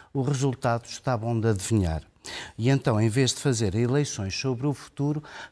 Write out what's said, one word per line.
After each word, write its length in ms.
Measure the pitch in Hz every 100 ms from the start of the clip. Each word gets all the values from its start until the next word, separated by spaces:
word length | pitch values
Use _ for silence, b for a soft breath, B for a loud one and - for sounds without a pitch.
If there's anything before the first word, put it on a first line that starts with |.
| B
O 80 | 139
resultado 680 | 131 131 139 120 123 117 -
está 300 | - 135 117
bom 220 | 117 113
de 100 | 113
adivinhar. 540 | 98 - 110 85 80 - _ B B B -
E 100 | 120
então, 320 | 139 135 107
em 80 | 113
vez 240 | 123 123
de 40 | -
fazer 400 | 147 117 104 104
eleições 580 | 120 143 143 - 95
sobre 320 | - 135 120 143
o 80 |
futuro, 480 | 135 - - 143 147 B B B